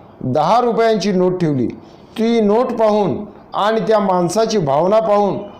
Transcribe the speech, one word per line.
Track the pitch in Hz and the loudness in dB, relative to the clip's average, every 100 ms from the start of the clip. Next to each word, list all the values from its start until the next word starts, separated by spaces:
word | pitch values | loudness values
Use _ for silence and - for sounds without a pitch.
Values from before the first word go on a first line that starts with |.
| - - | -20 -10
दहा | 131 151 156 226 | -4 0 2 2
रुपयांची | 247 208 226 220 190 | 2 0 2 0 0
नोट | 190 180 180 | 0 0 0
ठेवली. | 165 139 113 - - - - - | -2 -2 -4 -6 -18 -20 -14 -4
ती | 226 233 | 0 2
नोट | 208 214 262 | 2 2 0
पाहून | 214 220 208 190 107 - - - | 0 0 2 0 -4 -8 -18 -12
आणि | - 202 226 | -4 -2 -2
त्या | 180 214 | 0 0
माणसाची | 202 180 175 214 220 214 | 2 0 0 0 0 0
भावना | 147 139 180 220 | 0 0 2 2
पाहून | 220 208 202 147 - - | 2 2 0 -2 -10 -16